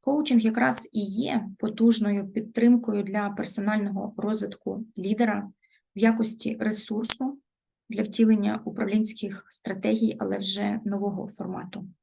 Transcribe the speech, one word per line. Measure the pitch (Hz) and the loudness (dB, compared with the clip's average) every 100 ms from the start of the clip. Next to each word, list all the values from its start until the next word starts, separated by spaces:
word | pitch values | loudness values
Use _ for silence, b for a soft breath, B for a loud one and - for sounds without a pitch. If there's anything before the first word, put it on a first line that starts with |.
Коучинг | - 294 294 247 | 0 0 4 4
якраз | 220 220 254 233 - | 4 2 4 2 2
і | 220 | -2
є | 202 202 262 226 - - | -4 -2 0 -2 -2 -6
потужною | 220 220 226 220 208 202 196 | -6 4 4 6 2 0 -2
підтримкою | - 220 - 233 247 233 208 | -6 -4 2 6 6 4 -2
для | 196 202 202 | -2 -2 -4
персонального | 202 196 - 202 214 202 190 208 - | -4 -4 -2 0 0 -2 -4 -6 -4
розвитку | 202 214 202 - - 196 226 - | -4 -2 -4 -8 -8 -8 -8 -8
лідера | 190 202 233 208 202 - _ _ _ - | -2 0 2 0 -6 -16 _ _ _ 2
в | |
якості | 226 226 220 - - 220 | 2 4 0 -2 -6 -4
ресурсу | 220 214 - 214 233 - 269 285 _ _ _ _ _ | -2 -2 -2 -2 4 2 2 -8 _ _ _ _ _
для | 220 | -4
втілення | 214 - 220 214 208 220 - | -4 2 4 4 2 -2 -6
управлінських | 196 202 214 220 - 196 196 - | -4 0 0 0 -2 -8 -10 -16
стратегій, | - - 190 214 - 214 - | -14 -8 -4 -2 0 0 -2
але | 196 196 | -4 -2
вже | 196 202 202 214 208 | -2 -2 -2 -4 -4
нового | 196 202 180 - | -4 -4 -4 -10
формату. | - 180 185 180 - 190 - | -10 -10 -8 -10 -12 -14 -18